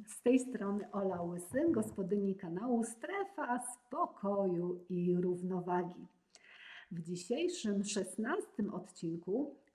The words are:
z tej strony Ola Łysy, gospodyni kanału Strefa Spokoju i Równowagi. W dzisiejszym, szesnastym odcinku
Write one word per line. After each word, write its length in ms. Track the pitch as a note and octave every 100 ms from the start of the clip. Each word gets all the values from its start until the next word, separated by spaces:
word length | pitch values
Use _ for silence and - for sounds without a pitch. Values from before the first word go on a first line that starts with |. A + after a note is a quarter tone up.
| -
z 160 | -
tej 160 | A#3+ C4
strony 520 | - G3 G3 G3+ -
Ola 300 | G3+ F#3+ F3
Łysy, 440 | F3 F3 - B3+ E4
gospodyni 640 | A3+ G#3+ - F3+ G#3 G3 F#3+
kanału 480 | E3+ F3 B3+ A#3
Strefa 760 | A3 - D#4 G4 G4 - C4 B3
Spokoju 1300 | - - - D4+ F4 - G3+ G3+ G3 F3 F3 F3+ -
i 280 | F3+ F3 F3
Równowagi. 880 | F3+ F3 F3+ F#3 F3+ F3+ F3 - - _ _ - - - - - -
W 120 | E3+
dzisiejszym, 840 | E3 F3 - B3+ F4 - G#3+ G3+
szesnastym 880 | G3 G#3 F#3 - A3+ G4+ - - G3
odcinku 800 | F3+ - - E3+ E3+ - A3 D4 - _